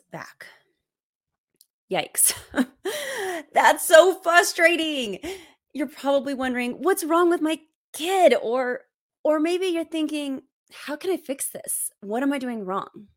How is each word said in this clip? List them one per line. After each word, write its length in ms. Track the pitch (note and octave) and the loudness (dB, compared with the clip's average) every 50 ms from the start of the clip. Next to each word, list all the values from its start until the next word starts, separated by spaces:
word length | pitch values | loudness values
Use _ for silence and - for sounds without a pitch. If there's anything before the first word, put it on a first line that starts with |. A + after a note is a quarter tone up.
| - _ | -14 _
back. 340 | - D#3 - - - - - - - _ _ _ _ _ _ _ _ _ _ _ _ _ _ _ _ _ _ _ _ _ _ _ _ _ _ - | -16 -16 -16 -16 -20 -20 -20 -20 -20 _ _ _ _ _ _ _ _ _ _ _ _ _ _ _ _ _ _ _ _ _ _ _ _ _ _ -6
Yikes. 420 | F#3+ E3 - - - - - - - - - - - | -4 -4 -4 -4 -2 0 0 0 0 -4 -8 -6 -2
<laughs> 140 | - B3 - _ _ - F#4+ B4 D5 C#5+ C5+ C5+ A#4 G4 F#4+ F4+ E4 C#4+ _ - | -2 -2 -2 _ _ -8 -8 -8 -6 -8 -8 -8 -6 -6 -6 -6 -8 -8 _ 0
That's 320 | - - - - - - | 4 4 4 4 2 4
so 280 | - F4 D#4+ E4+ F#4+ E4+ - | 6 8 8 8 8 4 0
frustrating. 1000 | - E4+ E4+ F4 F4+ - - - E4+ E4 F4 E4 D#4+ D#4 D4+ C4+ A#3+ G#3 F#3+ - - E4 G4 F#4+ E4 - _ _ _ _ - | 0 2 4 4 4 2 2 2 2 4 4 2 -2 -4 -4 -4 -6 -6 -8 -10 -10 -12 -12 -14 -16 -20 _ _ _ _ -8
You're 140 | C4+ D4+ - | -6 -6 -6
probably 480 | - - - C#4 C#4 C#4 A#3 C#4 C#4 | -8 -6 -2 0 0 0 0 -2 -4
wondering, 480 | A#3+ C4 B3+ B3 B3 A#3+ B3 B3 - B3 | -4 -4 -4 -2 -2 -4 -4 -4 -2 0
"What's 200 | F4 G4 F#4+ F4 | 0 0 0 0
wrong 260 | D4 E4 E4+ F4+ E4+ | 0 2 4 4 4
with 120 | E4+ D#4+ | 2 2
my 180 | D4+ D#4 D#4+ D#4 - _ _ _ _ _ - | 0 -2 -2 -4 -8 _ _ _ _ _ -14
kid?" 420 | - D4 F4 F#4+ F#4+ F4 C#4+ A#3 - | -8 -4 -2 2 6 6 6 6 4
Or, 400 | - G#3+ A#3 C4 B3+ B3 B3 - - _ _ _ _ _ _ _ - | 0 -2 -2 -2 -2 -2 -4 -8 -10 _ _ _ _ _ _ _ 0
or 160 | D#4 D4+ D#4 | 0 2 2
maybe 260 | D4+ E4+ F4+ F4 F#4 | 2 0 0 0 -2
you're 180 | F#4+ E4+ E4 D#4+ | -2 -2 -2 -4
thinking, 600 | E4 E4 D#4+ D#4 D4 D4+ D4 D4 C#4 C4+ B3+ - _ _ _ _ _ | -4 -4 -4 -4 -4 -4 -6 -6 -6 -8 -10 -12 _ _ _ _ _
"How 280 | - - - - D4 D4+ | -20 -16 -12 -10 -10 -6
can 140 | - F#4+ | -4 -4
I 60 | F4+ E4+ | -4 -4
fix 320 | - - C#4 C4+ - - | -4 -8 -8 -8 -8 -10
this? 420 | - - - - - - - - - _ | -10 -10 -10 -8 -8 -6 -8 -8 -10 _
What 220 | G#3 G3 G#3+ A#3+ C#4 | -10 -6 -4 -2 0
am 100 | C#4 C#4+ | 0 -2
I 60 | C#4 | -2
doing 260 | B3+ B3 A#3+ A3+ G3 | -4 -6 -8 -8 -6
wrong?" 420 | F#3 F#3+ G3 - - - - G#3 - _ | -6 -6 -6 -6 -8 -14 -20 -20 -20 _